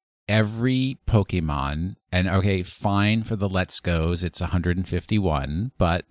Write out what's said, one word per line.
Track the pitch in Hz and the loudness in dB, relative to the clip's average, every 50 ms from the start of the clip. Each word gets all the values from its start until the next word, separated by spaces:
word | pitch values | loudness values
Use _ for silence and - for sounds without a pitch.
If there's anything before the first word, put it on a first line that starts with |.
| _ _ _ _ _ | _ _ _ _ _
every | - 104 110 110 107 110 113 117 127 127 131 131 131 139 - _ | 0 2 2 2 2 0 0 0 2 2 2 0 -2 -4 -6 _
Pokemon, | - - 107 98 - - 90 82 78 73 69 67 69 73 78 85 95 110 - _ _ | 2 4 4 4 2 0 -2 -2 -2 -2 -2 -2 -2 -2 -4 -4 -6 -6 -10 _ _
and | - 90 92 95 | 0 2 2 2
okay, | 90 98 92 101 98 92 90 | 2 2 2 2 2 0 -2
fine | - - - - 104 101 101 101 104 107 113 110 | -6 -6 -4 -2 0 2 2 2 2 2 0 -2
for | - 113 | -4 -4
the | 101 98 98 | -2 -2 -2
Let's | 92 92 90 - - - | 0 -2 -2 -2 -2 -4
Go's, | - 92 87 82 80 85 87 85 90 | -2 0 0 0 0 0 0 -2 -4
it's | 85 - - | -4 -4 -4
a | 87 | -2
hundred | 87 - 90 85 90 87 90 | -2 -2 0 0 0 0 -2
and | 90 - | -2 -4
fifty-one, | - 87 - - 113 107 98 87 76 69 67 67 73 85 110 131 - | -4 -6 -2 -2 0 0 2 2 0 0 -2 -2 -4 -4 -4 -4 -2
but | - 92 85 85 90 - _ | 0 0 2 2 0 -4 _